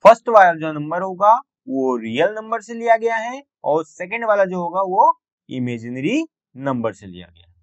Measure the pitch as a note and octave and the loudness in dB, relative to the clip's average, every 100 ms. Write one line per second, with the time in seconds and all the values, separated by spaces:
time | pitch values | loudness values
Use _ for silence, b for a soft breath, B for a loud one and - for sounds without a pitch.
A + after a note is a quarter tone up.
0 | G3 A3+ - A3 F#3 D#3+ D#3 D3+ D3 F3 | 8 6 6 6 6 4 -6 -6 -6 -6
1 | F#3+ F#3 G3+ A#3+ - _ - C3 C3 B2 | -6 0 2 2 0 _ -8 -4 -2 -2
2 | A2 A#2+ F3 G#3+ A3 A3+ G#3 A#3 A#3 A3+ | -4 -2 -2 -2 -8 -10 -8 -8 0 2
3 | A3+ A3+ A3+ C4+ C#4 _ - D3 E3+ _ | 2 -4 -6 -10 _ _ -4 -2 -4 _
4 | F#3 A3+ A3+ G3+ F#3+ F3+ E3+ F3+ G3 F#3+ | -10 -6 0 2 0 -2 -4 -4 -2 2
5 | D4+ E4 _ _ _ C3 B2 A#2+ A#2 B2 | 2 2 _ _ _ -8 -6 -8 -10 -6
6 | D3 C#4 E4 _ _ B2+ C#3 B2+ A#2 G2 | -2 -2 -4 _ _ -10 -6 -4 -6 -8
7 | G2+ F2+ E2+ _ _ _ | -18 -18 -20 _ _ _